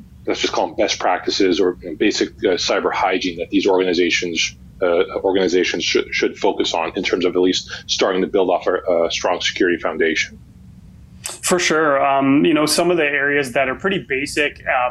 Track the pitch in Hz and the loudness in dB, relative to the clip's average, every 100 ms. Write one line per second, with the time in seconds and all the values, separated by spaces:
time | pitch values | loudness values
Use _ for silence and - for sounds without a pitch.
0 | - - - - 95 - 92 - 104 - | -20 -12 -6 -4 -4 -2 -2 0 -2 0
1 | 107 90 - - 95 87 90 90 90 78 | 0 -2 -2 0 2 2 0 -2 -6 -2
2 | 107 - 104 - 104 87 - 101 90 - | 0 0 -2 -2 0 0 0 0 0 0
3 | 98 92 92 85 82 98 98 92 92 85 | 0 0 -2 -6 -2 0 4 4 2 2
4 | 85 - 90 82 - - - - 90 85 | 2 0 -2 -4 -4 -6 -18 -4 0 2
5 | 95 87 101 95 90 90 87 90 - - | 0 0 0 2 2 2 2 -2 0 0
6 | - - 107 - 101 - - 87 82 98 | 0 -2 -2 0 -2 0 -2 -2 -4 -4
7 | 92 92 87 87 92 90 - - - - | -2 0 0 2 2 0 -4 -12 -6 0
8 | 107 92 92 101 90 87 - 90 - 85 | 0 0 0 0 2 0 0 -2 0 0
9 | 85 - 101 87 - - 92 82 87 80 | 0 0 -2 -2 -2 0 0 0 -2 -2
10 | 80 78 - - - - - - - - | -2 -2 -6 -10 -20 -20 -20 -20 -20 -20
11 | - - - - - 180 - 160 156 139 | -20 -16 -14 -8 -2 0 2 2 2 2
12 | 139 139 139 143 170 156 151 165 170 175 | 2 2 4 4 4 2 2 2 2 2
13 | 147 143 139 143 135 139 131 127 196 196 | 2 0 0 0 0 0 -2 -2 -2 -4
14 | 120 135 147 160 147 - - 139 123 | -4 -6 -4 -2 -2 -4 -4 0 -2